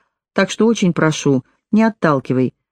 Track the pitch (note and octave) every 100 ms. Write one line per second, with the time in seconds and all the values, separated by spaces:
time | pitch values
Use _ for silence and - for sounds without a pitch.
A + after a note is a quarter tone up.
0 | _ _ _ - F#3+ - A3 A3+ F3+ D#3+
1 | D#3 - D3 C3 - _ _ G#3 A3 -
2 | E3 C3+ - B2+ B2 - _